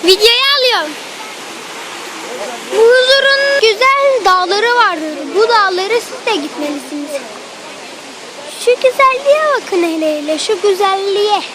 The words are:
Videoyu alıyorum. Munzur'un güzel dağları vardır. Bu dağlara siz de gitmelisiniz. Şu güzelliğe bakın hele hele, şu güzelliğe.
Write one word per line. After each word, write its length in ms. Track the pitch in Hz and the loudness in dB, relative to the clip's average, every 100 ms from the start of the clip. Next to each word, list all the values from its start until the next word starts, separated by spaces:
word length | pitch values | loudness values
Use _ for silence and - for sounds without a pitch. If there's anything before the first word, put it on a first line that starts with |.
Videoyu 420 | 330 381 427 480 539 571 | 4 4 4 4 2 2
alıyorum. 340 | 508 427 311 294 - - - - - - - - - - - - - 494 605 - 453 | 2 0 -2 -8 -14 -14 -14 -14 -14 -14 -14 -14 -14 -12 -12 -12 -10 -8 -8 -8 -4
Munzur'un 880 | 427 453 494 508 554 539 554 554 554 | 4 6 6 6 4 4 2 2 2
güzel 640 | 453 415 523 554 554 523 381 | 2 4 2 4 2 2 4
dağları 500 | 370 359 403 466 480 | 2 2 0 2 2
vardır. 420 | 440 339 311 294 285 359 | 2 0 -6 -8 -4 0
Bu 140 | 453 | 2
dağlara 500 | 466 392 359 392 466 | 4 2 0 -2 -2
siz 260 | - 508 - | -4 -8 -4
de 100 | 415 | -4
gitmelisiniz. 760 | 294 - 294 285 - 294 294 277 233 - - - - - - - - - - - - - - | -4 -6 -6 -6 -8 -10 -8 -8 -10 -16 -16 -16 -16 -16 -16 -16 -16 -16 -16 -16 -14 -4 0
Şu 100 | 494 | 2
güzelliğe 680 | 523 494 523 523 571 587 622 508 | 2 4 2 4 2 4 4 0
bakın 280 | - 381 | 0 0
hele 340 | 339 320 311 302 | 0 0 -2 -2
hele, 200 | 294 311 | -2 -4
şu 240 | - 403 | -2 0
güzelliğe. 800 | 415 381 392 392 392 403 415 403 - | 2 2 2 0 0 0 2 0 -4